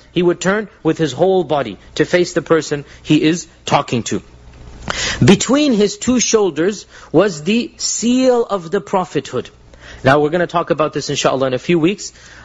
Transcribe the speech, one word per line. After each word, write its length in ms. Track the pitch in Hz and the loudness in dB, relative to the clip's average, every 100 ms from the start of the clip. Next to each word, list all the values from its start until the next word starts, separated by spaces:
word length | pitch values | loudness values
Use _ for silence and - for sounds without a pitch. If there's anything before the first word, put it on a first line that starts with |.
| - | -8
he 100 | 185 | 0
would 200 | 175 170 | 0 0
turn 260 | 180 208 208 - | -2 -2 -4 -4
with 160 | 160 156 | -4 -2
his 160 | 156 | -2
whole 320 | 123 185 190 147 | 0 2 2 0
body 320 | 147 123 92 - - | -2 -4 -8 -8 -4
to 80 | |
face 300 | 151 180 175 | 0 0 0
the 80 | 170 | -2
person 420 | 147 160 139 143 139 - | 0 0 0 -6 -8 -10
he 200 | - 151 | 0 2
is 240 | 156 170 - - - | 2 0 -6 -16 -2
talking 380 | 151 - 120 | -2 0 -4
to. 180 | - - - - - - - - - - - - | -4 -6 -8 -20 -20 -20 -20 -14 -10 -6 -6 2
Between 480 | 127 196 - 277 302 | 4 4 4 2 2
his 260 | 208 208 - | 2 0 0
two 220 | - 254 | -2 0
shoulders 680 | - 220 196 143 180 208 - - - | 2 2 0 0 -2 -4 -10 -20 0
was 300 | 151 208 151 | 2 2 0
the 280 | 151 233 - - | -2 -2 -2 -6
seal 640 | - - 226 254 262 240 | -6 -2 0 2 2 2
of 260 | 233 196 165 | 0 -4 -4
the 120 | 196 | -6
prophethood. 680 | - 190 180 151 - 123 - - - - - - | -2 -4 -2 -6 -4 -8 -8 -14 -20 -20 -20 -2
Now 160 | 127 147 | 2 4
we're 120 | 147 | 2
gonna 160 | 180 170 | 0 0
talk 240 | 170 165 | -2 -2
about 200 | 151 151 | 0 -2
this 180 | 147 143 | -2 -6
inshaAllah 380 | 139 147 131 131 | -2 0 0 0
in 60 | |
a 60 | 127 | -2
few 200 | - 175 | 0 2
weeks. 320 | 165 208 - - - - | 2 -2 -8 -18 -20 -20